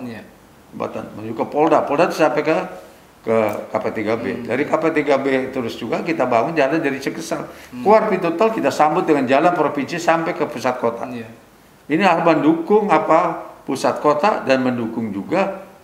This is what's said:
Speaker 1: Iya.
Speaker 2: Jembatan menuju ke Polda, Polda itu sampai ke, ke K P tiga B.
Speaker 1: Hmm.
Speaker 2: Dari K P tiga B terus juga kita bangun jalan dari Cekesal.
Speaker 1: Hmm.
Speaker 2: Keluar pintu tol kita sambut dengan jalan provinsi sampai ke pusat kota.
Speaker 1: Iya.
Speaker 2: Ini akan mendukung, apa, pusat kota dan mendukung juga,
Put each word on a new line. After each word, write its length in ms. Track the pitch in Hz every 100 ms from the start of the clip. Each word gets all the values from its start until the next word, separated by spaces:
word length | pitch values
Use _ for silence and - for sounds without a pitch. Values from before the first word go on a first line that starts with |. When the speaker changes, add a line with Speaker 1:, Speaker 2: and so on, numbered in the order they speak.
| 127
Speaker 1:
Iya. 160 | 107 90 - - - -
Speaker 2:
Jembatan 320 | 107 113 110 - 101
menuju 160 | 110
ke 100 | 127 123
Polda, 340 | 143 156 143
Polda 240 | - 143 185
itu 80 | -
sampai 240 | 156 151
ke, 160 | 147 165 180 - - - - _
ke 160 | 113 113 107 104 -
K 60 | 110
P 80 | 113
tiga 240 | 113 107 117
B. 160 | 98
Speaker 1:
Hmm. 160 | - -
Speaker 2:
Dari 160 | 127
K 80 | 147 165
P 40 | 160 147
tiga 240 | 143 135
B 320 | 135 131 127
terus 240 | 131 113 -
juga 240 | 117 180
kita 240 | 175 156
bangun 320 | 123 117 139 160
jalan 240 | 135 160
dari 160 | 139 131
Cekesal. 480 | - - - 156
Speaker 1:
Hmm. 400 | - - - 123
Speaker 2:
Keluar 240 | 123 214 208
pintu 240 | 185 170
tol 160 | 165 220
kita 240 | 214 -
sambut 320 | - 151 165
dengan 240 | 175 147 123
jalan 240 | 135 175
provinsi 480 | 170 143 143 123 170
sampai 320 | - 165 165
ke 160 | 170 147
pusat 320 | 123 127 123
kota. 240 | 117 -
Speaker 1:
Iya. 240 | 123 120 113 - - - _ - -
Speaker 2:
Ini 160 | 156
akan 200 | 196 170 165 151
mendukung, 520 | 143 165 - 208 196
apa, 560 | 156 - 160 170 165 - - -
pusat 320 | 131 131 117
kota 400 | 151 143 208 -
dan 240 | - 131
mendukung 480 | 127 120 113 120 110
juga, 560 | 98 95 175 - - - -